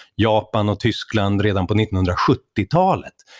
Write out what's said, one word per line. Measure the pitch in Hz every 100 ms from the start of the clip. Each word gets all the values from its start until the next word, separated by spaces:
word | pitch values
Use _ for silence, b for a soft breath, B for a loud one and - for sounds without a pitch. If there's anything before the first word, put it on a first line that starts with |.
| B -
Japan | 107 107 104 110 104
och | 101
Tyskland | 117 101 - 110 101 101
redan | 101 98 90
på |
nittonhundrasjuttiotalet. | 104 110 95 92 87 - 127 - - 98 165 190 165 - - - B